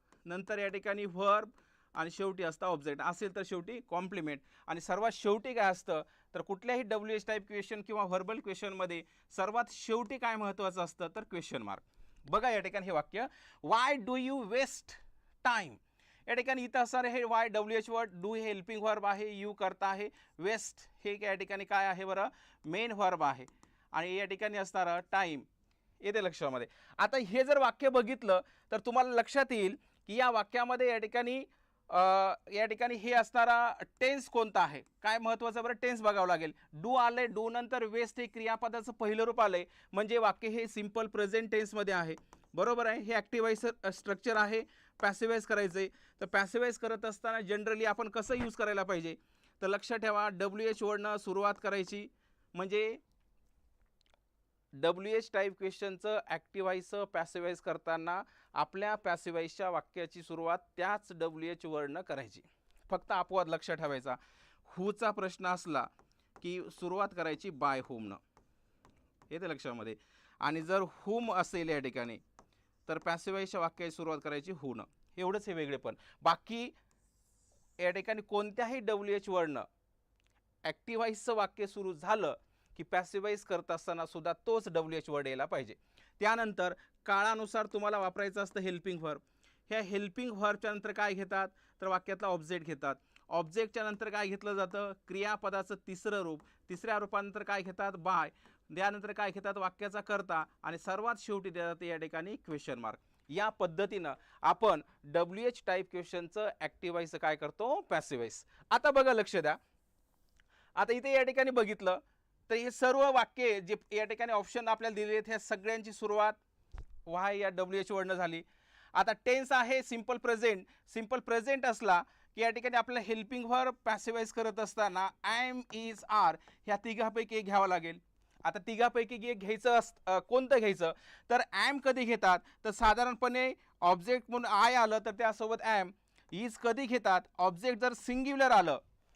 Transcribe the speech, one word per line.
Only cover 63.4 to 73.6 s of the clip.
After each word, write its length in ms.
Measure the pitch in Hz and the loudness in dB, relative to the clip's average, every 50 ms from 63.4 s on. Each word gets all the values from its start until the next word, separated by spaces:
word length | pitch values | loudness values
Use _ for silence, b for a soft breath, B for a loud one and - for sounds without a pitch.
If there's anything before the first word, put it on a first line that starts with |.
| 180 160 | 2 2
लक्षात 280 | 165 156 - - 165 | 0 -2 -2 -2 -4
ठेवायचा, 400 | 156 160 147 139 131 127 139 123 123 b b b b b b b b b - - 170 | -2 -2 -2 -4 -4 -4 -6 -6 -6 b b b b b b b b b -14 -8 -4
who-चा 320 | 185 202 208 208 233 214 | -2 -2 -2 0 0 0
प्रश्न 360 | 208 208 190 185 180 - 190 | 0 0 -4 -4 -4 -4 -2
असला 400 | 180 180 180 - 170 151 131 120 - _ _ - _ _ _ _ _ - - - | -2 -2 -2 -2 -2 -2 -2 -2 -2 _ _ -20 _ _ _ _ _ -18 -12 -8
की 200 | 175 180 180 - - | -8 -6 -6 -8 -10
सुरुवात 380 | - - 180 175 180 202 202 202 196 | -12 -10 -8 -4 -2 0 -2 -2 -2
करायची 340 | 175 165 160 151 143 - 196 | -4 -4 -4 -4 -6 -8 -10
by 300 | 160 127 143 139 135 131 127 - | -6 -2 0 0 0 0 -4 -6
whom-नं, 280 | 131 113 110 101 95 - _ _ _ _ _ _ _ _ _ _ _ _ _ - _ _ _ _ _ _ _ - | -10 -10 -10 -10 -12 -14 _ _ _ _ _ _ _ _ _ _ _ _ _ -20 _ _ _ _ _ _ _ -12
येते 180 | 151 170 190 170 | -12 -8 -8 -8
लक्षामध्ये. 480 | 156 135 - 139 120 117 107 113 110 - b b b b b b b b | -8 -8 -8 -10 -8 -8 -8 -10 -10 -12 b b b b b b b b
आणि 220 | - 147 156 160 160 | -2 0 0 -2 -2
जर 180 | 165 190 196 | 0 0 0
whom 520 | 185 165 - - - 196 214 233 240 226 185 | 0 -2 -6 -8 -4 -2 -2 -2 -2 0 0
असेल 360 | 185 175 - - 175 165 160 | 0 0 0 -2 -4 -2 -2
या 100 | 156 143 | -2 -2
ठिकाणी 400 | 131 131 117 131 120 117 113 - _ _ _ - - _ _ _ _ _ _ _ _ - | -2 -4 -4 -6 -6 -6 -8 -14 _ _ _ -20 -20 _ _ _ _ _ _ _ _ -8
तर 100 | 160 160 | -6 -6
पॅसिव्ह 380 | - 170 170 170 - 202 190 | -4 -4 -4 -4 -4 -6 -4
व्हॉइसच्या 240 | 196 190 190 - 190 | -4 -4 -4 -4 -2